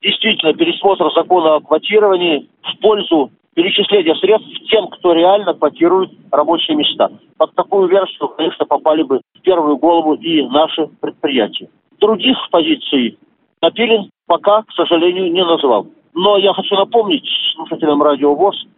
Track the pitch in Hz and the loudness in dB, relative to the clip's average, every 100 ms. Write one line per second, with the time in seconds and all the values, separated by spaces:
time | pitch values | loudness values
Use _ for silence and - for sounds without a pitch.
0 | 196 - 220 - - - 160 - 196 190 | -4 -2 -2 0 0 0 0 0 0 0
1 | 165 - 165 180 160 151 - 208 - 208 | 0 0 0 2 2 0 0 -2 2 2
2 | 208 190 175 147 123 _ - - 214 214 | 2 2 0 -4 -6 _ -16 -2 0 0
3 | 185 165 127 _ _ - 180 - 202 202 | 0 0 -2 _ _ -4 -2 0 0 0
4 | 165 151 190 214 - - - 220 185 - | 0 0 2 0 0 -18 -2 -2 -2 -4
5 | 180 165 175 202 190 156 151 127 165 185 | 0 2 4 2 0 -2 -2 0 0 2
6 | 185 - - 139 147 165 - 156 139 - | -2 -8 -4 -2 0 -2 -2 -2 -2 -2
7 | 98 - _ _ 160 - 175 202 185 196 | -4 -4 _ _ -4 -2 -2 0 2 2
8 | 185 - 143 - 160 - 147 143 - 156 | 0 -6 -10 -4 -6 -4 -4 -2 0 0
9 | 139 131 - _ - 180 151 143 156 170 | 0 -2 -4 _ 0 0 2 0 2 2
10 | 156 147 165 160 131 135 156 - 151 _ | 0 -2 -2 -2 0 0 0 -2 -8 _
11 | - - - 131 104 - 92 _ _ _ | -12 -6 -4 -2 -4 -6 -16 _ _ _
12 | 208 220 254 - - 175 156 143 - 143 | 0 0 0 -2 -2 -2 0 -2 -2 -2
13 | 117 - _ _ _ _ 165 - 226 220 | -2 -6 _ _ _ _ -4 -2 0 0
14 | 196 _ _ 165 202 208 220 - 165 170 | -2 _ _ -2 2 0 0 -4 0 2
15 | 175 180 185 175 175 165 139 110 90 _ | 0 0 -2 -2 0 0 2 0 -2 _
16 | _ 165 190 202 196 185 190 196 196 240 | _ -2 0 2 2 -2 -2 -2 0 0
17 | 214 156 - - - - 160 160 156 147 | 0 -2 -4 -6 -6 -8 -10 -4 -2 2
18 | 147 143 143 147 196 190 - | 2 2 0 2 0 -2 -14